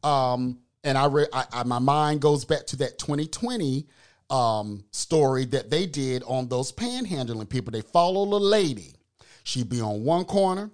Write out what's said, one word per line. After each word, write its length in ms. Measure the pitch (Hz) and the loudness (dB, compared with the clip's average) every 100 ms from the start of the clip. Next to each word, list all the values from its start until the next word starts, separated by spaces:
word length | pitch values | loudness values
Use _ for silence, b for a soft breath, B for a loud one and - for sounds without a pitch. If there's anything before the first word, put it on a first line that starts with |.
um, 560 | 147 139 127 123 127 123 _ _ | 2 2 2 0 -2 -6 _ _
and 120 | 147 135 | -2 2
I, 100 | 143 | 4
re-, 220 | 143 147 | 4 2
I, 120 | 131 123 | -2 -4
I, 100 | 120 | -4
my 140 | 123 120 | -2 0
mind 400 | 131 147 151 151 | 2 4 2 2
goes 220 | 147 147 120 | 2 2 0
back 200 | 151 - | -4 -2
to 80 | 131 | -4
that 200 | 135 - | -4 -4
twenty 280 | - 143 156 | -4 -4 -4
twenty, 600 | - 240 247 147 131 151 b b b _ | -4 -4 -2 -2 -2 -6 b b b _
um, 540 | 135 117 110 104 104 - | 0 2 0 -4 -10 -12
story 540 | - - 160 139 131 131 | -10 0 4 4 2 0
that 240 | 135 110 | -2 0
they 160 | 151 185 | -2 0
did 380 | 143 131 127 | -4 -2 -4
on 240 | 123 127 123 | -2 -4 -2
those 240 | 123 131 | -2 -4
panhandling 760 | - 240 247 226 160 123 113 107 | -4 -6 -4 -4 -4 -4 -6 -4
people. 220 | 131 113 | -6 -4
They 120 | 110 | -8
follow 400 | 110 170 175 190 | 0 4 4 2
a 140 | 202 202 | 2 2
lady. 540 | 202 214 175 113 82 - _ _ b b | 4 4 2 -2 -12 -20 _ _ b b
She'd 240 | - 131 113 | -8 -4 -2
be 120 | 120 | -2
on 220 | 110 104 | -2 -2
one 220 | 120 170 | 2 0
corner 460 | 180 196 190 185 214 | 2 2 2 0 -6